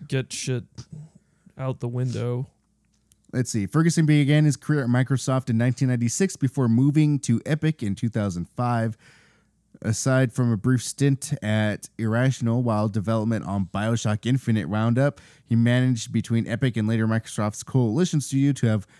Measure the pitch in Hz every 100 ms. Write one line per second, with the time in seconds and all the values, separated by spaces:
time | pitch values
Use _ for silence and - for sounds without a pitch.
0 | - 131 113 - - 123 - - - 156
1 | 156 _ _ _ - - 131 123 120 123
2 | 127 113 120 123 135 _ _ _ _ _
3 | _ _ _ 123 117 110 95 151 170 165
4 | 156 151 139 151 151 139 - 147 123 120
5 | 123 131 - 131 123 113 123 123 131 123
6 | 117 - 190 - 135 143 120 117 139 147
7 | 151 139 - 113 - 156 156 - 104 95
8 | 117 113 101 87 85 - 123 117 113 -
9 | _ _ _ _ _ _ _ - 110 110
10 | 135 131 127 - 120 104 127 123 - -
11 | 139 135 - - 107 107 107 101 - -
12 | 110 117 131 - 117 120 120 107 107 104
13 | 98 113 110 110 67 101 90 98 110 117
14 | 107 104 113 135 - 110 80 107 113 120
15 | 143 - - - - 113 117 123 127 117
16 | - 117 - 117 - 117 127 110 107 113
17 | 110 113 - - 107 - - 131 117 127
18 | 180 151 - 135 139 135 117 107 -